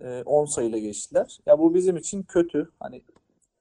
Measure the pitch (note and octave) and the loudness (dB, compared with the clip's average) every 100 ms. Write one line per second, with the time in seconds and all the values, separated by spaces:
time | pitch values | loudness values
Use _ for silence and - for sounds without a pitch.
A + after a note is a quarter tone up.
0 | C3 B2 A#2+ D3 D3 D3 A#2 A2 G#2+ G2+ | -14 -10 0 0 0 -4 -4 -4 -8 -10
1 | - E3+ - - - D3+ E3 F3 F#3 E3+ | -4 -4 -4 -6 0 4 6 4 2 -2
2 | - G3 - F3+ E3+ D3 E3+ - - B2+ | -6 -10 -2 0 0 -2 -6 -10 -16 -16
3 | _ _ _ _ _ _ | _ _ _ _ _ _